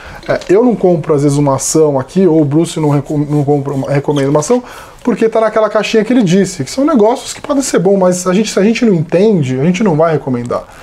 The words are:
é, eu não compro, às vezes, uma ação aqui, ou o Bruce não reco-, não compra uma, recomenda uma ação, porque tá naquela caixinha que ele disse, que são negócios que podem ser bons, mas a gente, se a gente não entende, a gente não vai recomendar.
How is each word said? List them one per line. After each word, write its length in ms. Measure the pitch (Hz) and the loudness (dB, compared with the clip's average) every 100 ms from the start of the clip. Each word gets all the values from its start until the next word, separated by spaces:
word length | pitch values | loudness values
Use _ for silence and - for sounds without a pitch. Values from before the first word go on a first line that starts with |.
| - - - | -20 -12 -6
é, 100 | 143 - | -4 0
eu 120 | 190 | 2
não 140 | 247 202 | 2 2
compro, 380 | 185 170 156 | 0 0 0
às 80 | 147 | 0
vezes, 160 | 143 143 | 0 0
uma 180 | 143 135 | 0 -2
ação 420 | - 160 151 135 | -2 0 2 0
aqui, 280 | 123 185 190 | -2 0 2
ou 140 | 160 | 4
o 20 | |
Bruce 340 | 147 151 165 165 | 2 0 -2 -2
não 120 | 151 | -2
reco-, 280 | 143 139 151 | 0 -2 -4
não 240 | 147 147 | -2 0
compra 300 | 139 147 135 | 0 0 -2
uma, 180 | 135 131 | -6 -2
recomenda 380 | 139 143 143 135 | -2 -2 -2 0
uma 100 | 151 | 0
ação, 220 | 147 247 - - - - | 0 -2 -2 -14 -20 -10
porque 260 | - 208 220 | -4 0 0
tá 100 | 226 | 2
naquela 300 | 220 220 214 | 0 0 0
caixinha 340 | 220 208 226 | 0 0 0
que 80 | 208 | 2
ele 100 | 254 | 2
disse, 400 | 190 190 185 - | 2 2 0 -2
que 80 | 131 | -8
são 140 | - | -2
negócios 480 | 294 285 208 262 - | 0 4 2 0 -6
que 80 | - | -12
podem 220 | - 285 | -4 -4
ser 160 | 269 247 | 0 0
bons, 180 | 180 196 | 2 2
mas 300 | 180 180 185 | 2 0 0
a 80 | |
gente, 180 | 180 214 | 0 0
se 60 | - | 0
a 40 | |
gente 220 | 196 226 | 0 2
não 80 | 233 | 2
entende, 640 | 175 - 170 220 190 127 131 | 0 0 2 2 2 0 0
a 60 | |
gente 180 | 156 180 | 0 0
não 140 | 214 151 | 0 2
vai 160 | 165 | 2
recomendar. 520 | 151 - 123 117 101 - - | 0 -2 -4 -4 -6 -8 -18